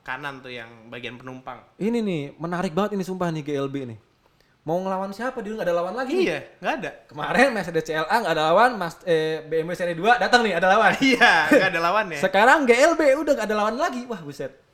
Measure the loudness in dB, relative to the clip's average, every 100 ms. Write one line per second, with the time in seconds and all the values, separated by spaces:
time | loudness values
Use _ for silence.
0 | -10 -10 -10 -14 -14 -14 -14 -18 -18 -14
1 | -12 -12 -16 -16 -14 -16 -18 _ -4 -2
2 | -2 -4 -6 -10 -8 -4 -4 -2 -4 -4
3 | -6 -4 -4 -4 -6 -4 -4 -6 -10 -14
4 | _ _ _ _ _ _ -6 -4 -4 -4
5 | -6 -6 -8 -8 -10 -6 -2 -2 -2 -6
6 | -4 0 0 -2 -8 _ -6 -6 -6 -12
7 | _ -8 -2 2 2 2 -4 -4 -2 -4
8 | 0 0 0 0 4 6 4 2 -8 -8
9 | -2 0 0 -4 -4 -4 -4 -4 -4 -2
10 | 2 2 4 4 4 2 4 6 4 4
11 | 2 6 6 6 6 4 4 0 0 0
12 | -2 -2 0 4 6 6 4 4 4 4
13 | 2 2 0 -2 0 -2 -2 -2 -4 -4
14 | -10 -12 -12 -10 -12 -12 _